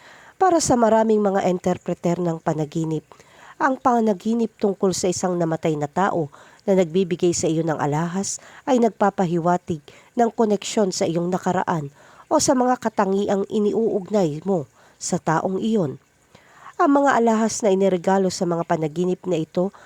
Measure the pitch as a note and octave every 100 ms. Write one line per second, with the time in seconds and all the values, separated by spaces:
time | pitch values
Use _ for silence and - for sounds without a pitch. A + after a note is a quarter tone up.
0 | - - - - F#4 E4+ - B3 A3 A3
1 | A3+ G#3+ G3+ G3 F3+ F3+ F#3 F3+ - F3
2 | F3 F3 F3 D#3+ E3 D#3 D3+ E3 D#3+ D#3
3 | - - - - - - D4+ C4 C4 A#3+
4 | A3 F3+ A3 A#3 A3+ - G#3 F3+ G3 F3
5 | F#3 - F3+ F3 E3 D#3+ E3 D3 D3 F3+
6 | G3 F3 C#3+ - - - G3+ F#3+ E3 F3+
7 | F3 F3 F3+ E3 E3 D#3+ D#3 D3 D3 D3
8 | E3+ F#3+ G3+ - - - - A#3+ A#3 -
9 | G3+ - E3+ E3+ E3+ F3+ - D#3 - -
10 | - B3 A3+ - G#3+ G3+ - A3+ G3 -
11 | F3+ E3+ F3 F#3 F#3+ F3+ - E3 C#3+ -
12 | - - - D4+ - C4 B3 B3+ A3 -
13 | F#3+ G3 G3+ G3 - A3 G#3 G#3+ A3+ G#3
14 | F3 G#3 E3 D3+ F#3+ F3+ C3 _ - -
15 | - - - D#3+ F#3+ F#3+ A3 A3 D3 C3+
16 | _ _ _ - _ - - - E4+ C#4+
17 | C#4+ A#3+ A#3 A3 A3 - G#3 F#3+ G3 F3+
18 | F#3+ G3 F#3 - F3 E3+ E3 E3 D#3 D#3+
19 | F3+ F3+ F3+ E3 D#3+ F#3 F#3+ -